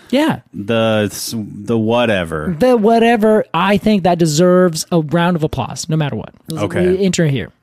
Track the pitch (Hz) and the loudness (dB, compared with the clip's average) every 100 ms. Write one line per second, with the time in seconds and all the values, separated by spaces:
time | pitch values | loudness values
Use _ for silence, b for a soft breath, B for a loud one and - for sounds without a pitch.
0 | B 254 302 - - - 101 113 113 107 | B -2 0 -2 -8 -12 -4 0 2 0
1 | 104 - - 117 101 98 104 117 107 117 | -2 -4 -10 -8 -10 -12 -4 -2 0 2
2 | 120 101 82 80 76 156 247 240 208 233 | 2 0 -2 -4 -6 0 2 2 4 2
3 | 233 233 214 214 - 165 190 202 214 208 | 4 2 2 2 0 -2 0 0 2 2
4 | 175 175 165 147 180 180 185 160 - 175 | 2 2 2 2 4 4 4 0 -2 -2
5 | 156 170 170 170 151 - 110 - - 156 | 0 0 0 0 -4 -4 -8 -8 -4 -2
6 | 147 110 - - - 156 - - 180 185 | -2 -6 -12 -16 -12 -6 -4 0 0 2
7 | 196 180 160 135 85 _ | 0 0 0 0 -6 _